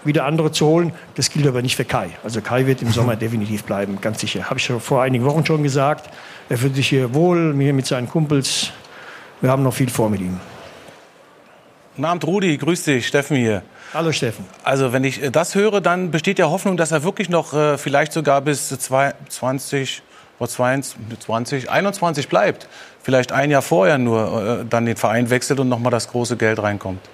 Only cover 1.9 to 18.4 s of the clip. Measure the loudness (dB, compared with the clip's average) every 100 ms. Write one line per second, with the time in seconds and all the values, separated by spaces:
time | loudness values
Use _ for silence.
1.9 | -2 -4 -8 -8 -6 -2 0 2 2 0
2.9 | 2 2 0 -2 -2 -2 -4 -4 -4 -2
3.9 | -4 -4 -4 -6 -6 -4 -4 -2 -4 0
4.9 | 2 2 2 2 0 2 2 2 2 2
5.9 | 0 -8 -20 -20 -20 -6 0 0 0 2
6.9 | 2 2 2 4 4 2 2 2 2 0
7.9 | -2 -2 0 2 2 0 -4 -6 -8 -20
8.9 | -20 -20 -20 -20 -2 2 4 2 2 -2
9.9 | 0 0 0 -4 -6 -10 -18 -20 -20 -20
10.9 | -20 -20 _ -20 -20 -20 -20 -20 _ -20
11.9 | -6 -2 -2 0 0 2 0 0 0 2
12.9 | 0 2 0 2 2 2 0 -4 -20 -10
13.9 | -4 -2 0 -2 -4 -14 -6 -2 2 2
14.9 | 2 -2 -2 0 0 2 2 2 2 2
15.9 | 0 0 -2 0 2 2 2 0 0 0
16.9 | 0 -2 -4 0 0 0 0 2 0 2
17.9 | 2 2 0 2 2